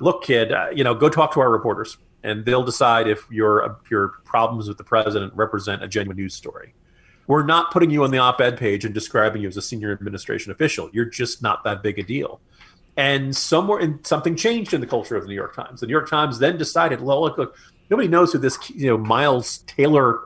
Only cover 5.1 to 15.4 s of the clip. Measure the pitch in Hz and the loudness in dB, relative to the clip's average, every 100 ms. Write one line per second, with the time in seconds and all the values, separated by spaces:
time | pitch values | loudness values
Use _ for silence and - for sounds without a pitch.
5.1 | 104 98 95 110 101 101 98 95 104 98 | -2 -4 -4 -2 -2 -6 -8 -6 -6 -6
6.1 | 95 95 - - - - _ _ _ _ | -6 -8 -10 -14 -16 -20 _ _ _ _
7.1 | _ - 147 147 165 - 180 170 147 135 | _ 0 2 4 2 2 2 4 4 2
8.1 | 131 123 123 123 120 113 101 110 104 - | 4 2 4 0 2 -2 -2 -4 -6 -2
9.1 | 117 107 107 98 98 - 117 104 98 98 | 2 2 0 -6 -8 -10 -8 -6 -6 -8
10.1 | 95 - 101 101 - 156 - 82 110 117 | -10 -8 -8 -8 -2 -2 -2 -6 -4 -4
11.1 | - 120 - 113 98 110 98 104 101 92 | -4 -6 -4 -2 -2 -4 -4 -6 -6 -6
12.1 | 139 - - _ _ - _ _ - 139 | -6 -8 -12 _ _ -20 _ _ -2 0
13.1 | 139 135 135 - 165 196 208 165 143 - | 0 -2 -4 0 0 2 0 -2 -4 -2
14.1 | 147 170 170 226 233 202 156 120 120 - | -2 0 0 0 -2 -2 -4 -2 -4 -4
15.1 | 107 98 98 | -8 -6 -8